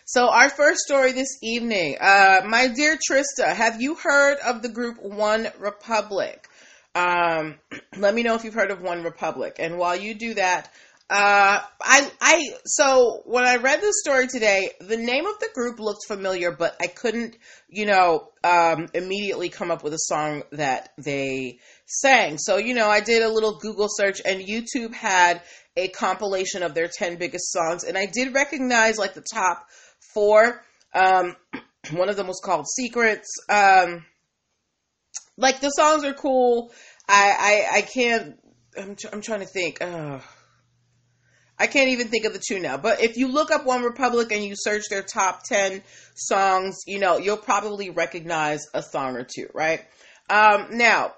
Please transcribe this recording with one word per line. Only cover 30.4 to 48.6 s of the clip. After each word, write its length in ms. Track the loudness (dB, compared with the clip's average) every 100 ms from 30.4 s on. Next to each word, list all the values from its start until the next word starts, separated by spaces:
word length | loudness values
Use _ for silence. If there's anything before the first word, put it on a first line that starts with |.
| 6 2 _ _ _
Um, 440 | 2 4 4 0 -8 _ -16
<clears throat> 280 | _ _ -8
one 180 | -2 -2
of 80 | -2
them 100 | -6
was 140 | -8
called 240 | -2 -2 -2
Secrets. 600 | -6 -4 0 0 0 -8 -14 0
Um, 580 | 6 8 8 4 -2 -14 _ _ _ _ _ _ _ _ _ _ -18 _ 0
like, 240 | 0 0
the 80 | -2
songs 340 | 2 4 4
are 100 | -2
cool. 600 | -4 0 2 2 2 -2 -18 -20 _ 2
I, 600 | 4 6 4 2 2 2
I, 60 | 0
I 40 |
can't, 540 | -2 -2 0 0 -4 -18 _ _ _ -16
I'm 200 | -16 -14
tr-, 100 | -12
I'm 80 | -12
trying 180 | -8 -8
to 60 | -8
think. 360 | -6 -6 -6
Uh, 380 | -8 -8 -10 -10 -14 _ _ _ _ _ _ _ _ _ _ _ _ -4
I 60 | 0
can't 240 | 2 2
even 200 | 0 -2
think 160 | -2 -4
of 80 |
the 100 | -6 -8
two 140 | -6
now. 180 | -6 -4
But 240 | -2 0
if 160 | 0 0
you 120 | -2
look 200 | -2 0
up 160 | -2 -2
One 160 | -2
Republic 500 | -4 -2 -2 -2 -2
and 120 | -4
you 100 | -6 -6
search 280 | -4 -4 -4
their 100 | -8
top 400 | -6 -2 -2 -4
ten 380 | -4 -2 -2 -4 _ -20 _
songs, 680 | -12 -2 2 2 2 -2 -8 -10
you 140 | -2
know, 180 | 2 2
you'll 200 | 0 -4
probably 520 | 0 -2 -2 -8 -8
recognize 800 | -4 -4 -6 -6 -2 -2 -4